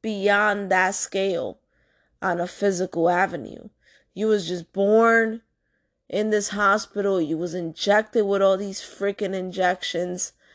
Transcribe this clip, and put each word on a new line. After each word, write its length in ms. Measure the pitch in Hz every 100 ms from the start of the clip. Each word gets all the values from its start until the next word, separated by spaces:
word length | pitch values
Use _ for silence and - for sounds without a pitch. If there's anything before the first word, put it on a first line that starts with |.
beyond 680 | 220 208 196 202 208 202 196
that 240 | 185 185
scale 680 | 202 - 196 190 170 117 - _ _ _ _ _ _
on 200 | 190 175
a 60 | 175
physical 640 | - 202 185 180 170 165
avenue. 600 | 180 185 160 123 - - - _ _ _
You 140 | - 214
was 200 | 214 165
just 240 | 180 165
born 680 | 190 196 214 226 226 226 226 - _ _ _ _ _ _
in 220 | 185 214
this 200 | 214 202
hospital. 720 | 202 202 208 - 202 196 190
You 160 | 156 156
was 160 | 175
injected 720 | 175 165 156 196 208 220 240
with 160 | 202 196
all 160 | 196 190
these 240 | 202 190
freaking 540 | - - 196 196 202
injections, 960 | 190 185 180 185 185 - 170 180 180 - - _